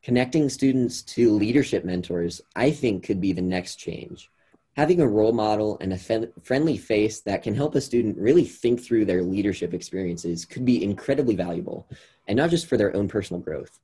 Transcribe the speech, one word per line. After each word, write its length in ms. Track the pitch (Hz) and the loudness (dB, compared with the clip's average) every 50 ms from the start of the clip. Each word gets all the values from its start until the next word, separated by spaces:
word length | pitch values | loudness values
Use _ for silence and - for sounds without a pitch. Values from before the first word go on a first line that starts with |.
| _ | _
Connecting 460 | - 123 123 127 127 - 160 151 135 | 0 2 2 2 2 2 2 2 2
students 540 | - - - 135 131 127 123 113 - - - | 0 0 2 2 2 2 0 0 -4 -8 -14
to 280 | - - - 120 113 | -10 0 2 4 4
leadership 540 | 107 107 104 107 120 147 135 - - 95 - | 4 4 2 2 2 2 2 2 0 -2 -2
mentors, 560 | 90 90 90 87 - 87 87 87 85 82 - - _ _ | -2 -4 -4 -4 -4 -4 -2 -2 -4 -6 -8 -18 _ _
I 140 | 90 117 143 | 0 2 2
think, 340 | 156 143 135 120 101 90 90 | 2 2 0 -2 -2 -2 -2
could 160 | - 107 92 | -4 -2 0
be 120 | 90 98 90 | 0 -2 0
the 100 | 87 92 | 0 -2
next 340 | 92 92 92 90 - - | -2 -2 -2 -4 -6 -12
change. 540 | - - - - - - - 180 - - _ _ _ _ _ _ _ _ _ _ | -12 -10 -10 -10 -10 -12 -14 -16 -20 -20 _ _ _ _ _ _ _ _ _ _
Having 260 | - 147 156 180 175 | 0 2 4 4 4
a 60 | 156 | 4
role 260 | 120 104 107 107 110 117 | 4 4 4 4 4 4
model 440 | 117 107 107 107 107 107 107 110 - | 2 2 2 2 0 0 -2 -2 -4
and 120 | - 95 95 | -4 -4 -4
a 60 | 92 | -6
fen-, 340 | - - 113 110 113 - - - - | -2 -2 -2 -2 -2 -6 -10 -20 -4
friendly 340 | - 123 135 156 165 135 | -2 0 0 2 0 0
face 440 | 90 - - 113 104 107 110 110 - | -2 -2 0 2 2 2 2 -2 -4
that 220 | - 104 98 95 - | -4 -4 -4 -2 -2
can 120 | 117 104 | -2 -2
help 200 | 117 139 156 - | 0 -2 0 0
a 60 | 139 | -2
student 360 | 131 - - 123 113 107 92 | -2 0 0 0 0 0 -2
really 280 | - 98 113 147 175 - | 0 2 4 6 6 4
think 360 | - - - - 117 120 120 | 2 -4 -2 0 0 0 0
through 240 | - - 120 113 107 | 0 0 2 2 2
their 180 | 95 90 90 90 | 2 2 0 0
leadership 520 | 90 92 101 98 101 92 - 87 85 87 | 0 -2 0 0 -2 -2 -2 -4 -6 -6
experiences 680 | 87 - - - 95 95 90 87 85 - 87 85 82 - | -8 -8 -8 -8 -6 -4 -4 -6 -6 -6 -6 -6 -6 -8
could 200 | _ - - 127 | _ -10 -2 2
be 180 | 123 123 - - | 2 2 2 2
incredibly 540 | 101 101 - - - 135 135 139 120 107 | -2 -4 -4 -2 -2 0 0 2 0 0
valuable, 500 | 87 90 90 85 85 87 - - - - _ - - - _ _ _ _ | 0 -2 -4 -4 -6 -6 -8 -10 -12 -12 _ -20 -20 -20 _ _ _ _
and 100 | - 104 | -2 0
not 140 | 120 151 170 | 2 2 2
just 160 | 170 170 - | 2 0 0
for 100 | - - | 0 0
their 200 | 113 104 101 - | 2 2 2 2
own 100 | 98 101 | 0 -2
personal 340 | 92 - 107 98 - 90 87 | 0 -2 -4 -4 -4 -8 -8
growth. 380 | - - 78 69 - - _ _ | -8 -8 -8 -8 -10 -12 _ _